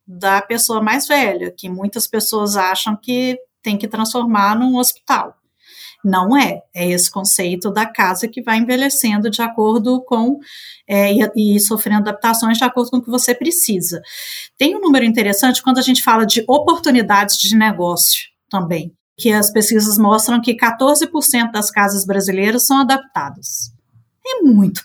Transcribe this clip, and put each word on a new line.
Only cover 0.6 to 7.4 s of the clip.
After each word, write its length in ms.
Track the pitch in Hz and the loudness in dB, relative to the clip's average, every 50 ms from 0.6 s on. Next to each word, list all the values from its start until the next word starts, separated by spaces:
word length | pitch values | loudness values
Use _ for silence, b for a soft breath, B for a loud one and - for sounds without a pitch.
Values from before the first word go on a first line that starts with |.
| - - 226 220 | -2 -2 -2 -2
mais 260 | 220 214 226 277 277 | 0 0 -2 -2 -2
velha, 460 | - 294 285 254 - 185 175 180 175 175 | 0 0 0 0 0 -2 -4 -6 -8 -10
que 140 | - - 185 | -12 -12 -10
muitas 380 | 180 185 196 202 - 226 - | -8 -8 -8 -8 -6 -6 -6
pessoas 500 | - - 220 208 - 226 214 208 208 202 | -4 -4 -4 -4 -2 -2 -2 -2 -2 -2
acham 400 | 202 185 185 190 185 - 220 214 | -2 0 0 -2 -2 -4 -4 -6
que 400 | 208 _ 254 247 247 254 254 254 254 - _ _ _ - | -6 _ -4 -2 -2 -2 -2 -4 -6 -10 _ _ _ -6
tem 140 | 220 208 | -6 -4
que 100 | 202 208 | -4 -4
transformar 720 | 214 - 214 220 226 - 247 233 233 220 202 196 202 214 226 | -6 -4 -4 -4 -4 -2 -2 -2 0 2 2 2 2 2 2
num 200 | 247 254 254 247 | 0 0 2 2
hospital. 560 | 247 - - - _ - 269 220 - - - _ _ _ _ B B B B B B B B B - | 0 0 -2 -4 _ -2 -2 -2 -2 -4 -10 _ _ _ _ B B B B B B B B B -2
Não 320 | 196 190 185 180 196 254 | 0 0 2 2 4 4
é. 280 | 285 254 180 170 - - _ - | 4 4 2 -2 -6 -12 _ -8
É 140 | 175 175 175 | -4 -2 -2
esse 220 | 180 175 175 - | 0 0 -2 -2
conceito 600 | - 202 190 208 - - | -4 -4 -2 -2 0 0